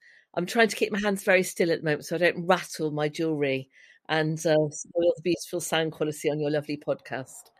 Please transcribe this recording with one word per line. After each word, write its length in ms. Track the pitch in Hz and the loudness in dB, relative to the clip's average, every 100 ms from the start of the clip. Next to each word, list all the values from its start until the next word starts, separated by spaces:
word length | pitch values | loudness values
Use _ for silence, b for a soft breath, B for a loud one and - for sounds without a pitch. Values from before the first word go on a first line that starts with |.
| b b b - | b b b -6
I'm 100 | 180 | -2
trying 200 | 233 226 | 2 2
to 80 | - | 2
keep 140 | 220 | -2
my 80 | 202 | 0
hands 240 | 208 196 | -2 0
very 220 | - 185 | 4 4
still 260 | 190 - 175 | 2 0 0
at 80 | 165 | 0
the 60 | |
moment 220 | 156 151 - | 0 -2 -2
so 100 | 165 | 2
I 20 | |
don't 260 | 175 180 | 2 2
rattle 460 | 170 175 - - 156 | 2 2 0 -6 -4
my 180 | 147 151 | 0 -2
jewellery 600 | 151 160 151 143 135 131 b b b - | 0 -2 0 0 0 -4 b b b -2
and, 300 | 160 156 160 | 0 0 0
uh, 280 | 170 156 151 | 2 4 2
spoil 440 | - - 170 170 165 | -2 -6 2 2 2
the 60 | |
beautiful 380 | 180 165 - 175 | 0 -2 -4 -8
sound 280 | 160 160 160 | -2 0 0
quality 360 | 156 156 151 156 | -2 -4 -2 -2
on 100 | 151 | -2
your 120 | 147 | 0
lovely 260 | 151 143 147 | -2 -2 -6
podcast. 760 | - 135 - 127 131 - - | -4 -6 -6 -10 -10 -16 -20